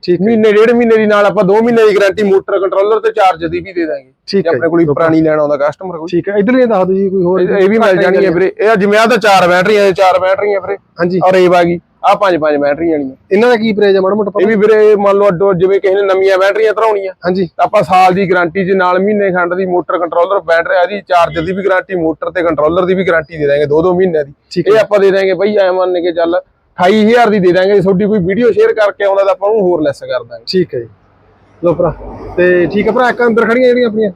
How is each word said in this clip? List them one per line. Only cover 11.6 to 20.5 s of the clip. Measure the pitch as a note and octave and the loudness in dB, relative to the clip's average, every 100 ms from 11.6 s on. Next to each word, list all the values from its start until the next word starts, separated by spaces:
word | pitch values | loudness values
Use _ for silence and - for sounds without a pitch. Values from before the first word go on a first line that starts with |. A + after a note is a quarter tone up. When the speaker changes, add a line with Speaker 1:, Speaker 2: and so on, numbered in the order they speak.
Speaker 2:
ਗਈ, | F3 F3 _ _ E3+ | 0 -2 _ _ 0
ਆਹ | G3+ | 2
ਪੰਜ, | G3+ E3+ | 0 0
ਪੰਜ | D3+ D3 | 0 0
ਬੈਟਰੀਆਂ | C#3+ C#3+ E3+ D#3 | -2 -2 -2 -2
ਵਾਲੀਆਂ। | C3+ C3 _ | -4 -12 _
Speaker 1:
ਇਹਨਾਂ | F#3+ A#3 | 0 2
ਦਾ | A#3+ | 2
ਕੀ | A3+ | 0
ਪ੍ਰਾਈਸ | G#3 G#3 G3 | 0 2 2
ਹੈ | |
ਮਾੜਾ | F#3+ G#3 | 0 -2
ਮੋਟਾ | G3+ | -2
ਪਤਾ? | G3+ | -2
Speaker 2:
ਇਹ | G3 | 0
ਵੀ | A3 | 2
ਵੀਰੇ | G#3+ A3 G#3+ G#3 | 2 4 4 4
ਮੰਨ | G3+ G3 | 2 2
ਲਓ | G3+ | 2
ਅੱਡੋ, | E3+ G3 | 2 0
ਜਿਵੇਂ | F3+ F#3 G3 | 2 0 0
ਕਿਸੇ | G3 F#3+ | 0 0
ਨੇ | |
ਨਵੀਆਂ | G3+ F#3+ F#3+ F#3+ | 0 0 2 2
ਬੈਟਰੀਆਂ | F#3+ G3+ A3 | 0 0 0
ਧਰਾਉਣੀਆਂ | G#3 A3 G#3 G3 | 0 0 -2 -6
Speaker 1:
ਹਾਂਜੀ। | F#3 F3 F#3 F3 - | -8 -6 -4 -4 -2
Speaker 2:
ਤਾਂ | F3 | 0
ਆਪਾਂ | G#3+ | 0
ਸਾਲ | F3+ F#3 F#3 | 2 4 4
ਦੀ | F#3 G3 | 2 0
ਗਾਰੰਟੀ | F#3 F3 F3 F#3 | 0 0 -2 -2
'ਚ | |
ਨਾਲ | F#3+ F3+ F3+ | 0 0 0
ਮਹੀਨੇ | G3 G#3+ G3+ | 0 0 -2
ਖੰਡ | F3+ F3 | -2 -2
ਦੀ | F3+ F#3+ | -4 -2
ਮੋਟਰ | F3 E3 F3+ | -2 -2 -4
ਕੰਟਰੋਲਰ | E3+ E3+ F3 G3+ | -2 -2 0 -2
ਬੈਟਰੀ, | D#3+ | 0